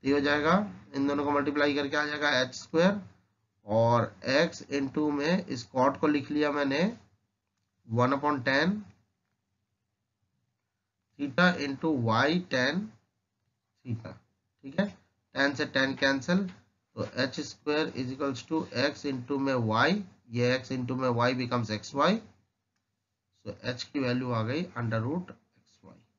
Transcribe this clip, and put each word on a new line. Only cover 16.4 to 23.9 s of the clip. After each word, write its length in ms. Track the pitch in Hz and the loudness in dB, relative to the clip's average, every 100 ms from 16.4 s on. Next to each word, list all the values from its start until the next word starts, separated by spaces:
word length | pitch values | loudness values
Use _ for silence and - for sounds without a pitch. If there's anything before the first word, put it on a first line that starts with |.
| 190 | 0
तो 640 | - _ _ _ - - - | -8 _ _ _ -10 -8 -4
एच 220 | 131 - | -4 -4
स्क्वायर 520 | 151 - - 151 156 - | -10 -10 -2 -2 -2 -4
is 180 | 127 | -8
equals 320 | 135 139 131 - | -4 -4 -4 -4
to 100 | 160 - - | -4 -4 -2
x 200 | 139 147 147 | -2 -2 -6
into 260 | 131 120 143 | -6 -4 -2
में 140 | 139 131 110 | 0 0 0
y, 240 | 110 139 208 196 _ _ | 2 4 2 -2 _ _
ये 260 | 117 120 127 | 0 2 0
x 140 | - 131 | -2 -6
into 180 | 123 127 | -4 -2
में 120 | 127 117 | 0 2
y 120 | 120 127 | 2 0
becomes 400 | 123 123 110 107 | -2 -2 -2 -4
xy, 300 | - 139 156 220 - _ _ _ _ _ _ _ _ _ _ _ | -6 0 2 2 -2 _ _ _ _ _ _ _ _ _ _ _
so 140 | 107 95 110 | -14 -10 -8
h 140 | 123 | -8
की 160 | - | -6